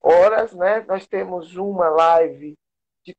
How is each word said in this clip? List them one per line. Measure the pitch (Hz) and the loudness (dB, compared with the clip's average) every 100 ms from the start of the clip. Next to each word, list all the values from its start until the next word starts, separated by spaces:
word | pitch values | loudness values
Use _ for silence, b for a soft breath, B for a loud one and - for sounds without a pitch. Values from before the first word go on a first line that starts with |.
horas, | - 175 196 220 226 | 2 4 4 2 -4
né, | 180 185 220 | -4 -2 -2
nós | 214 190 - | -4 -8 -6
temos | 190 190 180 165 180 | -8 -8 -10 -12 -10
uma | 202 190 165 | -6 -2 0
live | 156 165 165 165 139 151 151 _ _ _ _ | 2 4 2 0 -6 -18 -20 _ _ _ _
de | - | -20